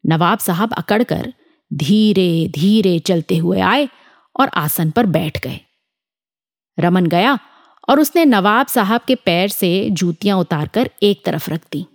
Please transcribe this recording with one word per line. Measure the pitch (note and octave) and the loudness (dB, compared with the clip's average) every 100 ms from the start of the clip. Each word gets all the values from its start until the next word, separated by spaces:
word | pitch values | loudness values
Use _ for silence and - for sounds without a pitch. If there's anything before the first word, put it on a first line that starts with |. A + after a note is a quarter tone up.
| - | 0
नवाब | D#3+ F3 G#3 | 2 2 0
साहब | - E3+ A3+ | -2 -4 -4
अकड़कर | - - G#3 A#3+ - - - _ _ _ | -4 -2 0 0 -2 -6 -12 _ _ _
धीरे | C#3+ D3 G#3+ G#3+ G3 F3+ E3 D#3+ | -6 0 2 4 2 2 0 -2
धीरे | D3 F#3 G#3+ F#3+ E3+ | -2 2 2 2 0
चलते | - F3 D#3+ F3 | 0 -2 0 -2
हुए | E3+ F#3+ | 0 0
आए | F#3 A#3+ C#4+ _ _ _ _ - | 2 2 -2 _ _ _ _ -2
और | C4+ | -2
आसन | - D3+ - D#3+ | 0 -4 -2 -2
पर | F#3+ A3+ | 0 0
बैठ | D#3+ E3 - | 0 -2 -8
गए। | C3 C3 _ _ _ _ _ _ _ _ _ _ _ - | -10 -12 _ _ _ _ _ _ _ _ _ _ _ -2
रमन | F3 F3+ F3 | 0 2 2
गया | F3 A3 C4 _ _ _ _ - | 2 2 0 _ _ _ _ 0
और | C#4 | 2
उसने | D4+ F4 D#4+ | 2 2 4
नवाब | G#3+ F#3+ A3 C#4 | 4 2 0 0
साहब | - G3 A#3 | 0 0 -2
के | - B3+ | -2 -2
पैर | - E3+ G3+ | 0 0 -2
से | - F#3 F3+ A3+ | -2 -2 0 -2
जूतियां | F3+ F3 E3 G3+ F#3+ | -2 -2 -2 -2 -2
उतारकर | E3+ D#3 D#3 - B3+ _ | -2 -2 -2 -2 -4 _
एक | G#3 G3+ E3 | 0 0 -4
तरफ | D#3 - | -6 -6
रख | D#3+ _ | -10 _
दी। | D3 F3 | -12 -12